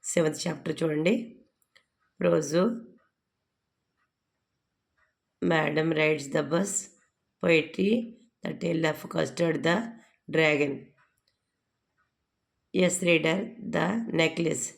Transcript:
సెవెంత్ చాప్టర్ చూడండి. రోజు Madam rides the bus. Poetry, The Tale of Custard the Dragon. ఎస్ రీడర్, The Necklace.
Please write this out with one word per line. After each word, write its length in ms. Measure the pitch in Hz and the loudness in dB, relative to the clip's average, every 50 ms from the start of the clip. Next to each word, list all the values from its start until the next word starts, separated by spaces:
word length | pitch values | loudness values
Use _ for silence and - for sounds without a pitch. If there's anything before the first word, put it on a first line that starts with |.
| _ - | _ -2
సెవెంత్ 260 | - 180 165 156 151 - - | 0 2 2 0 0 -2 -6
చాప్టర్ 320 | 170 156 143 - 165 156 - | -6 -6 -6 -6 -8 -6 -4
చూడండి. 320 | 170 160 151 151 160 175 226 226 - - - - _ _ _ _ _ _ _ _ _ _ _ _ _ _ _ _ 180 | -2 -2 -2 0 2 0 0 0 -2 -10 -16 -20 _ _ _ _ _ _ _ _ _ _ _ _ _ _ _ _ 0
రోజు 340 | 175 170 165 151 139 151 170 185 233 233 - - - - _ _ _ _ _ _ _ _ _ _ _ _ _ _ _ _ _ _ _ _ _ _ _ _ _ _ _ _ _ _ _ _ _ _ _ _ _ _ _ _ _ _ _ _ _ _ _ _ _ - 180 | 2 2 2 0 0 0 2 2 2 0 -4 -10 -16 -20 _ _ _ _ _ _ _ _ _ _ _ _ _ _ _ _ _ _ _ _ _ _ _ _ _ _ _ _ _ _ _ _ _ _ _ _ _ _ _ _ _ _ _ _ _ _ _ _ _ 0 2
Madam 380 | 165 160 156 156 151 156 156 165 160 151 | 2 2 2 2 0 0 0 0 2 2
rides 260 | 156 156 156 147 139 - - | 2 2 2 0 -4 -2 -2
the 80 | 165 147 139 | -2 -2 0
bus. 200 | 156 175 196 196 - - - - _ _ _ _ _ _ _ _ _ _ - | -2 -2 -2 -2 -4 -6 -6 -8 _ _ _ _ _ _ _ _ _ _ 2
Poetry, 480 | 175 170 160 156 160 - - 190 202 220 233 226 - - - _ _ _ _ - | 4 4 4 2 0 -4 -2 0 2 2 0 -2 -6 -14 -20 _ _ _ _ -10
The 80 | 180 156 - | -8 -8 -6
Tale 260 | - 170 170 160 160 156 | -4 -2 -2 0 0 0
of 100 | 151 - - - - | -2 -2 -10 -8 -2
Custard 440 | 165 156 135 - - 170 165 160 147 135 | -2 -2 -2 -2 -2 0 0 0 0 0
the 80 | 165 170 208 233 - - - - _ _ _ _ - 139 | 0 0 0 -2 -6 -12 -16 -20 _ _ _ _ -2 0
Dragon. 380 | 160 160 156 151 139 147 139 139 127 - - _ _ _ _ _ _ _ _ _ _ _ _ _ _ _ _ _ _ _ _ _ _ _ _ _ _ _ _ _ _ _ _ _ _ _ _ - 185 185 | 2 4 4 4 2 0 0 -2 -8 -12 -18 _ _ _ _ _ _ _ _ _ _ _ _ _ _ _ _ _ _ _ _ _ _ _ _ _ _ _ _ _ _ _ _ _ _ _ _ 0 2 2
ఎస్ 120 | 175 180 - 190 175 | 2 2 0 2 4
రీడర్, 340 | 170 160 156 160 160 190 196 - - - - - - | 4 4 4 2 0 0 -4 -8 -12 -12 -10 -4 -2
The 120 | 165 165 175 208 233 233 - - 160 | 0 0 0 -2 -2 -4 -2 0 2
Necklace. 440 | 165 160 160 175 170 156 - 127 - - - | 2 2 2 0 -2 -2 -2 -4 -6 -10 -12